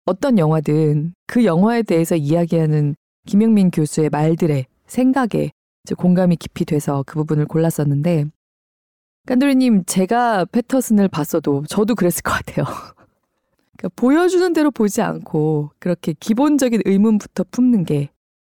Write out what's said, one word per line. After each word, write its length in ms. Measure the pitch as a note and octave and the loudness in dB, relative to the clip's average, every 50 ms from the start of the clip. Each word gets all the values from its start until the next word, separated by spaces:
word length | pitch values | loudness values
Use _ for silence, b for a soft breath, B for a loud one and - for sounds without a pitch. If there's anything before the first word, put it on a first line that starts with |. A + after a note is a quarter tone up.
| _ | _
어떤 320 | - F#3+ - - C#4 A#3+ | -6 -4 -2 0 2 2
영화든 760 | G3 D#3 D3+ D#3+ D#3+ D3 D3+ D3+ D#3 D#3 D3+ D3 D3+ D3+ E3+ - _ _ | 2 2 2 2 0 0 0 0 2 2 2 0 0 -2 -6 -8 _ _
그 180 | - - A#3+ A#3 | -4 0 2 2
영화에 380 | F#3 D#3+ E3+ G3 A3+ A#3+ A#3 G#3+ | 2 2 2 2 2 2 0 0
대해서 320 | - F3+ E3 E3 - F3+ | 0 0 0 2 0 0
이야기하는 800 | E3 C#3+ C#3+ E3 E3+ F3 E3 F3 E3 D#3+ D3+ D3+ D3+ D3 C#3+ D3 - _ _ _ _ _ | -2 0 0 0 0 0 0 0 0 0 2 0 0 0 -2 -4 -6 _ _ _ _ _
김영민 440 | - - G3+ A3+ A3+ A3 G3+ F#3+ F3+ | 0 2 2 4 4 4 4 4 2
교수의 380 | - E3+ D3+ C#3+ - D#3 D#3 D3 | 2 0 -2 -2 0 0 0 0
말들에, 560 | C#3+ D3 D3+ D#3+ E3+ D#3+ F3+ D#3 D3 C3+ C3 - _ _ _ | 0 0 0 0 2 2 0 0 0 -2 -4 -6 _ _ _
생각에 640 | - - A#3+ B3+ C4 C4 C4+ B3+ G3+ - D3+ D3 D3 - _ _ _ _ _ _ | -8 -2 0 2 2 2 2 0 -2 -2 -2 -4 -4 -8 _ _ _ _ _ _
이제 120 | - F#3 | -10 -6
공감이 400 | - F3 F3+ F3+ F#3 F#3 F3+ E3+ | -2 0 2 2 4 4 2 2
깊이 300 | - - - - - F3 | 0 -4 -8 -8 -6 -4
돼서 380 | - E3 D3 - - C#3+ C#3 C3+ | -2 -2 -2 -2 -2 -4 -4 -6
그 80 | - - | -6 -6
부분을 300 | D3+ D3+ D#3 D#3 D3+ D3 | -6 -4 -2 -2 -2 -2
골랐었는데, 800 | - - D#3+ D#3+ E3 - - D3 D3 C#3 C#3+ D3 F3 E3+ D3+ D3 D3+ - _ _ _ _ _ _ _ _ _ _ _ _ _ _ _ _ _ _ | -2 0 0 0 0 0 0 -2 0 0 0 0 0 0 0 -2 -4 -8 _ _ _ _ _ _ _ _ _ _ _ _ _ _ _ _ _ _
깐돌이님, 580 | - B3+ B3 C#4 C#4+ C4+ C4 C4 B3 A3 F#3+ F3 | -2 0 2 2 2 2 2 2 4 2 2 0
제가 600 | - - F#3+ F#3 F3+ A#3 A#3+ B3 A#3 A3 F#3+ E3+ | 0 -2 -2 0 0 0 2 2 2 0 0 -2
패터슨을 640 | - - A#3+ - - C4 C4 A#3 - A3 G3+ G3 | -2 -2 -4 -2 0 -2 -2 0 2 2 2 2
봤어도 560 | F#3+ - D3+ D3 - - E3 D3 D3+ C#3+ C#3 D3+ | 2 0 -4 -4 -2 -4 -2 -2 -2 -2 -2 -4
저도 280 | - - G3+ G#3+ G3+ A#3+ | -4 -2 -2 0 0 0
그랬을 260 | - F3+ F3 - - - | 0 0 0 0 -2 -4
것 80 | - | -6
같아요. 340 | - - - - - E3 C#3+ | -6 -6 -6 -6 -6 -4 -4
<laughs> 1120 | - - - - - - _ _ _ _ _ _ _ _ _ _ _ _ _ _ _ _ | -4 -6 -12 -16 -18 -20 _ _ _ _ _ _ _ _ _ _ _ _ _ _ _ _
그러니까 120 | - - F3+ - | -12 -12 -12 -4
보여주는 560 | - A#3+ B3+ C#4+ E4 F4+ F4+ F#4 F4 F4+ F4+ E4 | -2 0 2 2 2 2 2 2 2 0 2 2
대로 160 | E4 D4+ D4 | 0 0 0
보지 300 | A3+ - A3 G3+ - A#3+ | 0 0 -2 0 0 -2
않고 720 | F#3+ E3+ D#3+ D#3+ D#3 - - D#3 D3+ D#3 D#3 D3 D3 D3 - _ | -2 -2 -4 -8 -8 -6 -4 -2 0 0 -2 -2 -4 -6 -10 _
그렇게 340 | - F3+ F3 - - F3 D3+ - | -6 -6 -6 -4 -4 -6 -8 -6
기본적인 600 | - - A3 A#3 C#4+ D4+ D4+ C#4 C4 B3 A#3 G#3 - | -4 -2 0 0 2 2 2 2 0 0 0 0 0
의문부터 600 | - G3 G3 G#3 A3+ A3 G#3 - - _ - F3+ - | 0 2 2 2 2 2 0 -2 -4 _ -6 -6 -4
품는 340 | - A#3+ B3+ B3 A#3+ G3 D#3+ | -2 0 2 2 2 2 0
게 240 | - D3+ C#3+ C#3 - _ _ _ _ _ _ _ _ | -2 -2 -4 -4 -6 _ _ _ _ _ _ _ _